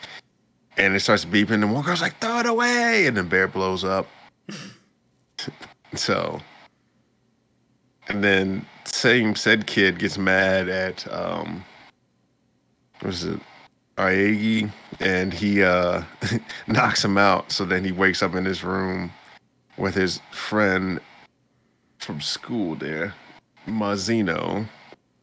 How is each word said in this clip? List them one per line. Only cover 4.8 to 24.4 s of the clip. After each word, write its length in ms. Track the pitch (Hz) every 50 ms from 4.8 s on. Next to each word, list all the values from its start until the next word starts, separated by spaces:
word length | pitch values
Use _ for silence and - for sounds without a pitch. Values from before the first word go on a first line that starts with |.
| _ _ _ _ _ _ _ _ _ _ _ - - - - - - - - _ _ - -
So, 480 | - - - 98 95 85 78 80 - - - - - - _ _ _ _ _ _ _ _ _ _ _ _ _ _ _ _ _ _ _ _ _ _ _ _ _ _ _ - -
and 120 | - 101
then 440 | 101 101 98 95 95 95 95 107 - - - - -
same 500 | - - - - 120 120 123 110 107 101
said 300 | - - 110 113 110 101
kid 320 | - - 107 98 95 87
gets 200 | 87 - 98 -
mad 500 | 101 95 92 95 95 98 95 95 95 92
at, 400 | 90 92 95 92 92 90 - - - 85
um, 500 | 87 90 87 87 85 80 85 87 90 101 - - - - - _ _ _ _ _ _ _ _ _ _ _ _ _ _ _ _ _ _ _ _ _ -
what 140 | - 98 92
is 100 | 87 85
it, 160 | - - - - - - - - - _ _ _ _ _
Aegi, 720 | - 95 92 92 98 101 110 110 104 107 110 110 110 107 104 - - - - - -
and 340 | 98 95 92 90 92 98 90
he, 300 | 85 107 101 101 98 95
uh, 400 | 90 90 90 90 87 90 85 82 - - - - - 110
<laughs> 320 | 110 - - - - -
knocks 380 | - 110 123 120 104 - - -
him 120 | 101 98
out. 320 | 101 101 98 92 85 - -
So 140 | - - 98
then 220 | 90 92 92 95
he 80 | 95 90
wakes 280 | 90 95 95 87 -
up 140 | 101 85 90
in 80 | 92 92
his 180 | 95 92 -
room 480 | - 92 92 95 95 92 92 92 87 87 - - - - - - _ _ _ _ _ _ _
with 180 | - 95 95 95
his 240 | 98 92 90 - - - -
friend 680 | - - - - 107 107 104 98 92 95 95 92 87 - - - - - - _ _ _ _ _ _ _ _ _ _ _ _ _ _ -
from 200 | - - 170 147
school 560 | - - - - - - 123 113 98 82 78
there, 380 | 69 71 73 78 78 85 - - - - - - - _ _ _ - - -
Mazino. 1000 | 110 110 104 101 101 98 92 113 117 113 104 87 82 80